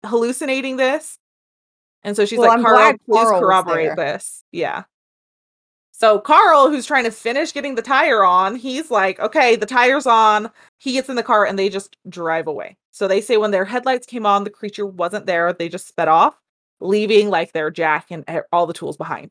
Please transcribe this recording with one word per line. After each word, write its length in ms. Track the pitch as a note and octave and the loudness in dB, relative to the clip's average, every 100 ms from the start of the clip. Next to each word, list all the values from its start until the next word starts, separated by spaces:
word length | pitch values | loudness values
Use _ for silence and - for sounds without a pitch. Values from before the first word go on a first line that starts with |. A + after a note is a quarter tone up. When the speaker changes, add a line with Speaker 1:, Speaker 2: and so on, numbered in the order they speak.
| G#3 | -4
Speaker 1:
hallucinating 680 | A#3 A#3 B3+ D4 C4 C4 C4 | -2 -2 -4 -4 -4 -4 -2
this?" 420 | C4 D4+ - - _ _ _ _ _ _ _ _ | -2 -2 -8 -20 _ _ _ _ _ _ _ _
And 120 | G3+ G#3 | -6 -2
so 80 | |
she's 140 | G#3 A3+ | -2 2
Speaker 2:
Well, 100 | A#3 | 2
Speaker 1:
like, 100 | A#3 | 4
Speaker 2:
I'm 40 | |
Speaker 1:
"Carl, 120 | A#3 A#3+ | 4 4
Speaker 2:
glad 220 | A3 - - | 4 2 0
Speaker 1:
please 80 | A3 | 2
Speaker 2:
Carl 160 | A3+ | 2
was 60 | F#3+ | 2
Speaker 1:
corroborate 540 | F#3 F#3 F3+ E3 D#3 D#3 | 2 2 0 -2 -2 -2
Speaker 2:
there. 180 | C#3+ | -4
Speaker 1:
this." 300 | F3+ - - _ | -6 -12 -18 _
Yeah. 320 | E3+ C#3+ - - _ _ _ _ _ _ _ _ _ _ | -8 -6 -6 -14 _ _ _ _ _ _ _ _ _ _
So 280 | - A3 G#3 | 0 2 4
Carl, 500 | A#3 D#4+ G#4 D4+ C4 | 4 6 6 6 4
who's 160 | D4 - | 2 -2
trying 180 | C#4 | -2
to 60 | A#3 | -2
finish 420 | A3 A3+ C4 D#4+ | -4 -4 -4 -4
getting 220 | C#4+ C#4 | -6 -8
the 80 | B3 | -6
tire 400 | A#3+ C4+ D#4+ A3+ | -2 0 2 4
on, 300 | F#3 F3+ F#3+ | 4 4 0
he's 340 | A#3+ C4 C4 - | -4 -8 -8 -4
like, 280 | A3 F#3+ F3+ | 0 0 -2
"Okay, 380 | G#3+ D#4 B3+ A3+ | -2 2 2 2
the 100 | G3+ | 0
tire's 400 | B3+ B3 C#4 B3+ | 0 2 2 2
on." 440 | A3+ G#3+ G#3+ A3 _ _ _ | 2 4 2 -4 _ _ _
He 140 | C4+ | -6
gets 160 | C4 C4 | -4 -4
in 80 | B3 | -4
the 80 | |
car, 200 | A3+ A3 | 0 0
and 140 | G3+ G3 | 0 -2
they 100 | G3 | -4
just 280 | F#3+ - _ F#3+ | -6 -12 _ -20
drive 380 | F3 E3 E3 D#3+ | -10 -4 -4 -6
away. 300 | C#3+ - _ _ | -10 -12 _ _
So 160 | - G3 | -6 -2
they 120 | G3 | -2
say 160 | G#3+ A3 | 0 0
when 140 | G#3+ | 0
their 140 | F#3+ | -2
headlights 420 | G3 B3 B3+ B3+ - | -2 -4 -2 -4 -4
came 180 | A#3+ | -4
on, 200 | G#3+ G3+ | 0 0
the 60 | G3+ | -2
creature 360 | - G#3 G#3 G3+ | -12 -14 -10 -10
wasn't 400 | F3+ F3 G3+ - | -6 -6 -6 -4
there. 260 | E3+ E3+ | -2 -2
They 160 | F3+ E3+ | -2 -8
just 200 | F3+ - | -10 -10
sped 180 | - D#3+ | -4 2
off, 320 | D#3+ F#3 - _ _ _ - | 4 4 0 _ _ _ -10
leaving, 500 | F3+ G#3+ G#3 G#3+ G#3 | -2 -2 2 2 2
like, 200 | F3 E3 | 0 -2
their 180 | E3 D#3 | -6 -6
jack 340 | D#3 D#3+ D#3 - | -2 -2 -2 -4
and 120 | E3 - | -16 -10
e-, 80 | E3 - | -8 -4
all 140 | F3 E3+ | -2 -2
the 60 | |
tools 220 | E3+ E3+ D3 | -4 -10 -10
behind. 340 | D#3+ C#3+ - | -10 -12 -10